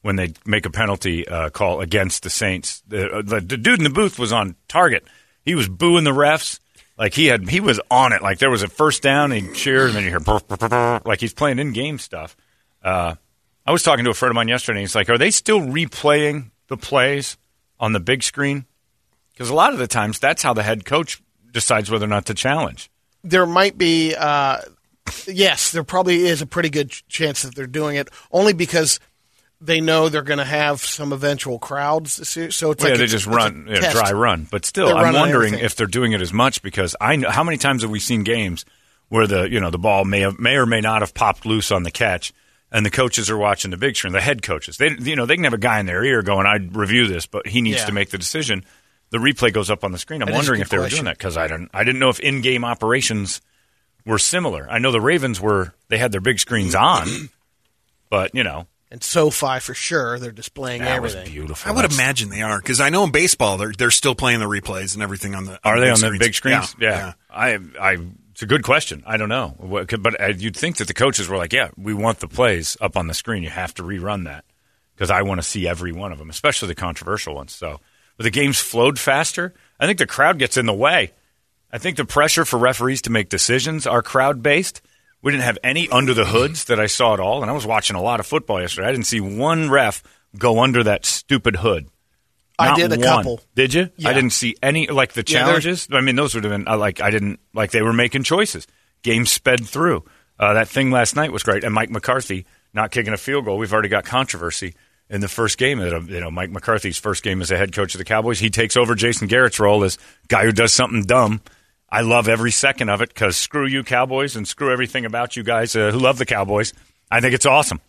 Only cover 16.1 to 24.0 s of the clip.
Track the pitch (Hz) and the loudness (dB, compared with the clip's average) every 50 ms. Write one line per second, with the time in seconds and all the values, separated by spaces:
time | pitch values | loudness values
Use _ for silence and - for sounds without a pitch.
16.1 | 147 151 151 147 147 151 127 110 _ _ _ _ 135 - - - 139 139 123 135 | 4 4 2 0 -2 -4 -8 -12 _ _ _ _ -12 -12 -8 -2 2 2 2 2
17.1 | 143 - 139 - - _ _ _ _ _ _ _ _ _ 120 107 110 101 85 87 | 0 -2 -6 -8 -12 _ _ _ _ _ _ _ _ _ -2 -2 0 0 0 0
18.1 | 127 131 117 - - - 143 139 143 143 131 _ _ _ _ _ _ _ _ _ | 0 0 0 -6 -4 -2 -2 -2 -2 -4 -8 _ _ _ _ _ _ _ _ _
19.1 | _ _ _ _ _ _ 127 117 131 156 185 262 285 190 127 113 - 120 104 107 | _ _ _ _ _ _ -6 -2 2 4 4 4 2 0 -2 -2 0 -2 -2 -2
20.1 | 107 - - 139 165 - - 143 120 110 104 107 113 107 92 - 135 156 165 - | -2 0 0 0 0 2 0 0 0 0 0 -2 -2 -4 -4 -2 -2 -2 -2 -2
21.1 | - - _ _ _ _ _ _ _ 117 - - 123 107 104 98 113 110 104 107 | -8 -14 _ _ _ _ _ _ _ -4 0 2 2 2 2 0 -2 -2 0 0
22.1 | 104 101 98 - 107 - - 127 143 160 147 82 60 - - _ _ _ _ _ | 0 -2 -2 -4 -6 -2 0 0 0 0 -2 -4 -6 -12 -18 _ _ _ _ _
23.1 | _ _ _ 180 170 185 180 170 170 180 196 202 - - 185 170 165 165 | _ _ _ 2 4 4 4 4 4 4 4 4 2 0 0 2 4 2